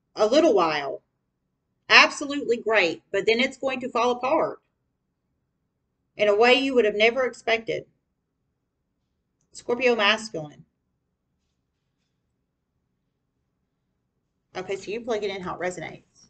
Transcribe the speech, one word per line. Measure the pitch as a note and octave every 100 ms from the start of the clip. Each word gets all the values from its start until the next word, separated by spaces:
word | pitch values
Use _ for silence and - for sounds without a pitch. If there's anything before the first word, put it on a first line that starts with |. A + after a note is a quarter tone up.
| _ -
a | G#3+
little | C#4+ E4
while. | G3+ E3 D3+ C#3 C#3 _ _ _ _ _ _ _ _ -
Absolutely | A3+ D4+ - C#4+ C#4+ G#3+ A#3+
great. | G#3+ A3 F3 - -
But | G3 G3
then | A3+
it's | C4+ -
going | C4+ B3+
to | B3
fall | A#3 B3
apart | A#3+ B3+ D#4 - - _ _ _ _ _ _ _ _ _ _ _ _ _ _ _ -
in | G#3
a | G3+
way | A#3+
you | C4 C4+ B3
would | G#3
have | G#3
never | A3+ B3+ B3
expected. | - - A3+ A3 D3+ - _ _ _ _ _ _ _ _ _ _ _ _ _ _ _ _
Scorpio | - - B3 B3+
masculine. | A3+ G3+ A3 - D#3+ D3+ - - _ _ _ _ _ _ _ _ _ _ _ _ _ _ _ _ _ _ _ _ _ _ _ _ _ _ _ _ _ _ _ _ _ _ _ _ _ _ F#3
Okay, | F#3 F#3+
so | -
you | A3+
plug | A#3 G#3+ G3+
it |
in | G3
how | F3+ D3
it |
resonates. | F3+ E3+ C#3 - _ _